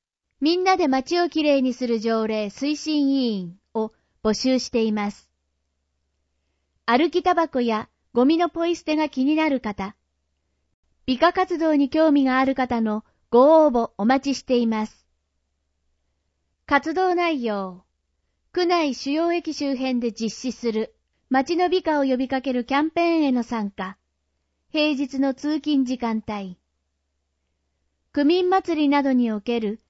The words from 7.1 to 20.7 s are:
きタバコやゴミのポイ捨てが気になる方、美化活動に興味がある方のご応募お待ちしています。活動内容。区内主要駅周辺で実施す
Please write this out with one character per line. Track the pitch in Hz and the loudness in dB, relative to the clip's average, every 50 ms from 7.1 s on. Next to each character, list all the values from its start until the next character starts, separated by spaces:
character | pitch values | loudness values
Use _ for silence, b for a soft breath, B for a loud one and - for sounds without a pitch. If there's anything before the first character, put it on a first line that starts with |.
き | - 349 | 0 0
タ | - 359 359 | 0 2 2
バ | 339 330 - | 2 0 0
コ | - 254 | 0 -2
や | 247 233 220 214 233 - _ _ _ _ | -2 -2 -2 -4 -6 -10 _ _ _ _
ゴ | - 240 254 | 0 2 4
ミ | 277 330 330 | 4 4 2
の | 349 302 | 0 -2
ポ | - 339 339 | -2 -2 -2
イ | 349 339 | -2 -2
捨 | - | -4
て | - 311 311 | -2 -4 -2
が | 302 311 302 | -2 -2 -2
気 | - 262 262 | -2 -2 0
に | 277 311 | 0 0
な | 311 311 311 | 0 0 0
る | 277 247 | 0 -2
方、 | - 214 202 - 190 202 - _ _ _ _ _ _ _ _ _ _ _ _ _ _ _ _ _ _ _ _ _ - | -4 -6 -8 -8 -10 -12 -12 _ _ _ _ _ _ _ _ _ _ _ _ _ _ _ _ _ _ _ _ _ -4
美 | - 262 247 | -2 0 2
化 | 320 349 | 2 2
活 | 339 381 370 370 359 294 | 4 2 0 0 0 0
動 | 330 320 302 | 2 2 2
に | 285 285 247 | 2 2 2
興 | - 311 320 320 | 2 4 4 4
味 | 285 285 269 | 4 4 2
が | 262 254 262 | 2 2 2
あ | 262 | 0
る | 262 269 | 0 0
方 | - 254 247 240 233 | -2 -2 -2 -2 -2
の | 220 214 214 220 - _ _ _ _ - | -2 -2 -4 -4 -8 _ _ _ _ 2
ご | - 240 262 294 320 320 311 | 4 6 8 8 8 6 6
応 | 294 | 4
募 | 240 240 233 - _ - | 2 0 -2 -2 _ -2
お | 202 | 0
待 | 226 262 269 269 277 262 | 2 2 2 0 -4 -6
ち | |
し | - | -6
て | - - 254 | -2 -2 0
い | 240 233 | 0 0
ま | 226 220 214 214 | 0 -2 -4 -4
す。 | 214 _ _ _ _ _ _ _ _ _ _ _ _ _ _ _ _ _ _ _ _ _ _ _ _ _ _ _ _ _ _ _ _ _ _ _ | -8 _ _ _ _ _ _ _ _ _ _ _ _ _ _ _ _ _ _ _ _ _ _ _ _ _ _ _ _ _ _ _ _ _ _ _
活 | - 294 277 285 320 | 0 0 0 0 0
動 | 302 370 381 370 349 | -2 0 0 0 0
内 | 349 349 339 320 269 233 | 0 0 -2 -2 -2 -4
容。 | 226 208 202 196 185 175 185 _ _ _ _ _ _ _ _ _ _ _ _ _ _ | -4 -4 -4 -6 -8 -12 -16 _ _ _ _ _ _ _ _ _ _ _ _ _ _
区 | - 349 359 | -4 -2 0
内 | 339 359 339 320 285 240 | 2 2 2 0 0 -2
主 | - - 269 | -4 -4 -4
要 | 285 311 339 339 | -2 0 0 0
駅 | 339 349 - 320 285 | 0 -2 -4 -6 -6
周 | - 294 277 277 | -4 -4 -4 -4
辺 | 247 262 262 254 240 | -2 -2 -2 -2 -2
で | 233 233 | -4 -4
実 | 208 - 226 214 - - - 262 | -4 -4 -6 -6 -6 -6 -8 -8
施 | |
す | - - - 233 | -8 -6 -6 -4